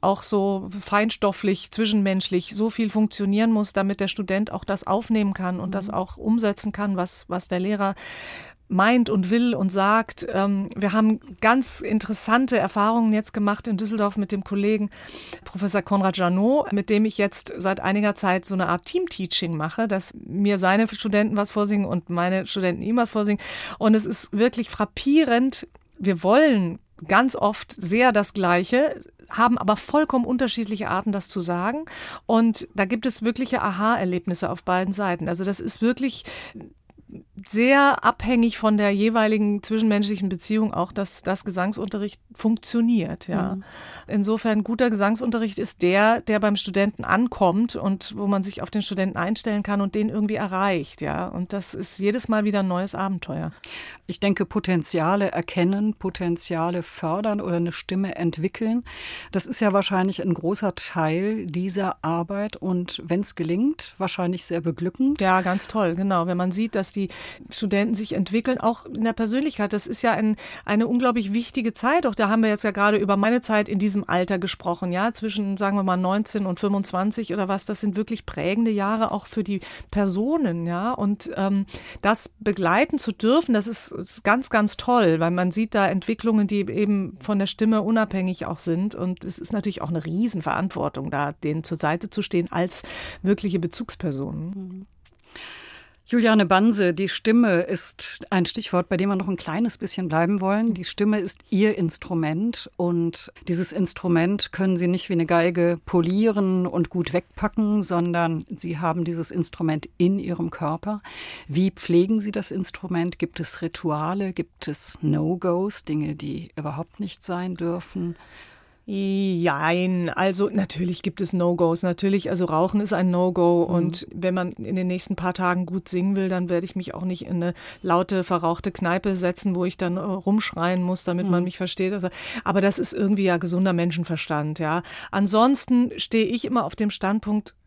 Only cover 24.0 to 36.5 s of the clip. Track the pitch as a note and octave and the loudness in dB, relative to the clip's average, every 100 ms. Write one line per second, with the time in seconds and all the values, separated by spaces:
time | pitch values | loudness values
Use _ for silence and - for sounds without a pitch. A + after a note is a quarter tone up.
24 | G#3+ G#3 - G3+ A#3+ A#3+ A3+ - G#3+ - | 4 -2 -2 2 2 2 -6 -4 -4 -2
25 | - D4 D4 A#3 C4 - - _ _ - | 4 4 6 4 2 0 -10 _ _ -4
26 | F#3+ F3+ F3+ A#3+ D#4 A3+ F3 F#3 _ - | 0 2 4 6 8 6 2 -4 _ -20
27 | - G3 C4 - G3+ G#3+ - - F#3 G#3+ | 2 4 4 2 0 0 -10 -10 -2 4
28 | B3+ G#3 G3+ G#3 F3+ F3 F#3 B3 D4+ - | 6 4 0 0 2 2 2 2 2 -2
29 | - _ - - A3 A#3+ F#3+ G#3 - D4 | -14 _ -12 2 4 4 2 0 2 2
30 | D#4 C4 A#3+ B3+ B3+ A3 G#3 G#3 G#3 F#3 | 4 2 0 0 0 -2 -4 -4 -2 -2
31 | G#3 G3+ - G3+ E3+ F3 F#3+ C#4 D#4+ - | 0 -2 -2 -4 -2 -2 -2 -4 -8 -14
32 | - - _ A3+ A3+ G#3+ - - F#3+ A3+ | -14 -16 _ 4 4 2 -6 -4 -2 0
33 | C4 - A3 A#3+ C4 B3+ G#3 F#3 G#3+ A#3+ | -2 -2 -2 -2 -2 -2 -2 0 0 0
34 | F#3 F3+ F3 F3 F#3+ F3 - F#3 F#3+ F#3+ | 0 -2 -2 -4 -4 -4 0 0 0 -2
35 | G3 F3 D#3 F3 F#3+ G3 - - A3 B3 | -2 -2 -2 -2 -2 -2 -2 0 2 2
36 | C4 - - - - | -2 -4 -12 -14 -14